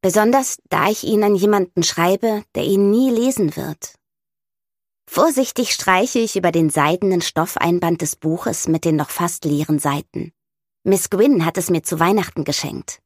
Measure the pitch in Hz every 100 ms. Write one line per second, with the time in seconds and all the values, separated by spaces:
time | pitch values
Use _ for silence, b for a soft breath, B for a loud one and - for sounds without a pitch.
0 | 190 208 214 269 262 - _ 160 160 220
1 | - 214 208 196 202 202 180 - 165 -
2 | 170 196 226 214 - - - 190 202 220
3 | 262 226 247 262 165 156 - 156 - _
4 | _ _ _ _ _ _ _ _ _ _
5 | _ - 320 269 262 - 247 - - 185
6 | 247 240 226 196 175 165 160 151 147 180
7 | 202 180 - - 170 - 170 175 170 165
8 | 151 - 156 165 139 - - 160 165 156
9 | 147 - 175 - 156 147 156 151 147 143
10 | - - 170 _ _ _ _ _ - 190
11 | - 196 254 233 160 190 - 170 - 160
12 | 170 208 180 - 147 147 147 - - -